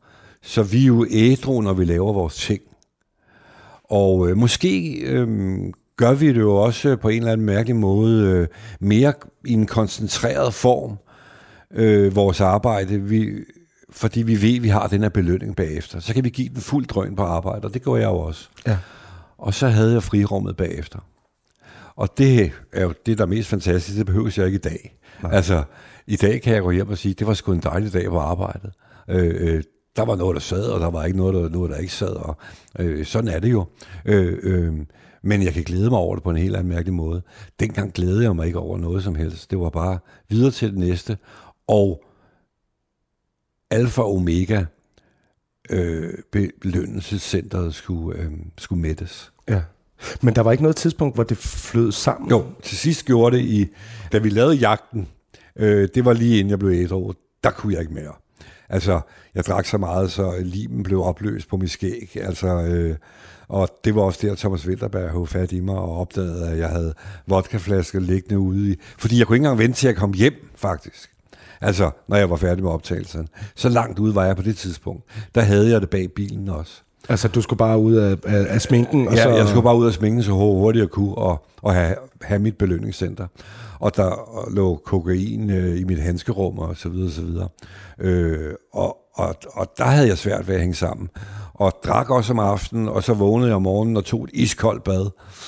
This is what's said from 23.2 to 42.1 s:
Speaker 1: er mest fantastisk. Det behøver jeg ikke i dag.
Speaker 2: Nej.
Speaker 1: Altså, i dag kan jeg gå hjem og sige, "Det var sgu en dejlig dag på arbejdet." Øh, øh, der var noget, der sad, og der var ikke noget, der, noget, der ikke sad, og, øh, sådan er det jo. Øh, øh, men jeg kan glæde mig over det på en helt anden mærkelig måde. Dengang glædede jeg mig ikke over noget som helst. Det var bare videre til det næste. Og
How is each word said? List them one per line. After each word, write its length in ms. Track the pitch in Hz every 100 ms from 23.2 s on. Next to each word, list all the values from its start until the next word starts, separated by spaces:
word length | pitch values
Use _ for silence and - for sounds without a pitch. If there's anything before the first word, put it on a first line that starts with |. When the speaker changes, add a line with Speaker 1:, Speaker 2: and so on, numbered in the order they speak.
Speaker 1:
er 40 | 95
mest 200 | 107 104
fantastisk. 480 | 98 90 90 85 98
Det 80 | 98
behøver 240 | 95 113 101
jeg 100 | 95
ikke 100 | 95
i 40 |
dag. 360 | 85 82 - - _ -
Speaker 2:
Nej. 100 | 87
Speaker 1:
Altså, 280 | 98 85 87 73 - - - -
i 100 | 104
dag 240 | 101 120
kan 120 | 120
jeg 80 | 110
gå 80 | 90
hjem 180 | 90 98
og 100 | 101
sige, 160 | 98
"Det 120 | 95 107
var 80 |
sgu 180 | 107 -
en 80 | 90
dejlig 300 | 80 87 104
dag 180 | 90 95
på 80 | 87
arbejdet." 520 | 73 87 95 92 98 - _ - -
Øh, 240 | 92 87 87 85
øh, 80 | 80 76 _ _ -
der 60 |
var 120 | 110 101
noget, 180 | 92
der 60 | 82
sad, 220 | - 90
og 160 | 117 101
der 100 | 82
var 140 | 85
ikke 120 | 80 95
noget, 160 | 95
der, 140 | 95 82
noget, 220 | 85 87
der 60 | 71
ikke 160 | 92
sad, 160 | - 95
og, 280 | 87 78 76 - - _ -
øh, 260 | 87 76 78
sådan 220 | 110 113
er 100 | 82
det 120 | 107
jo. 120 | 117 90 _ - 90
Øh, 340 | - 104 90 87
øh, 300 | 95 90 85 78 76 _ - _
men 200 | 98 104
jeg 100 | 92
kan 100 | 80
glæde 280 | 78 90 110
mig 80 | 117
over 160 | 87
det 100 | 95
på 60 | 92
en 60 | 82
helt 200 | 92 98
anden 120 | 90
mærkelig 220 | 85 87
måde. 280 | 87 80 85 - - - -
Dengang 320 | 113 101 101
glædede 300 | 90 90 98
jeg 120 | 117 87
mig 100 | 80
ikke 120 | 85
over 200 | 85 92
noget 260 | 85 92
som 100 | 95
helst. 360 | 78 82 80 -
Det 80 | 95
var 100 | 85
bare 280 | 82 90 92 - _ _
videre 220 | 110 135
til 200 | - 110
det 80 | 98
næste. 380 | 90 90 - 104 - - - _ -
Og 340 | 107 101 82 -